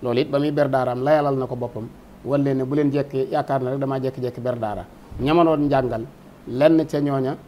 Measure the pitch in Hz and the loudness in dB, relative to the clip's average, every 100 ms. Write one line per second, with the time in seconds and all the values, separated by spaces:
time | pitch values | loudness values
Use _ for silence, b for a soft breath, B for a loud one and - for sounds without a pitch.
0 | 120 117 156 139 147 147 143 135 127 123 | 0 0 2 0 0 0 2 2 0 -2
1 | 131 151 147 135 127 127 120 117 117 - | 2 2 2 -2 -4 -6 -6 -8 -12 -14
2 | - - - 143 139 131 127 147 147 143 | -20 -14 -4 0 2 0 0 0 2 0
3 | 139 135 127 151 139 135 127 139 135 135 | -2 -4 -2 -2 0 -2 -2 -2 -2 -2
4 | 131 127 123 120 120 123 110 101 90 - | -4 -4 -6 -4 -6 -4 -4 -6 -10 -18
5 | - - 131 165 165 156 147 135 127 113 | -16 -6 0 4 4 4 2 2 0 -4
6 | 113 - - - - 123 147 160 156 147 | -8 -14 -20 -20 -10 4 6 6 2 0
7 | 147 139 131 156 | 0 0 -2 -4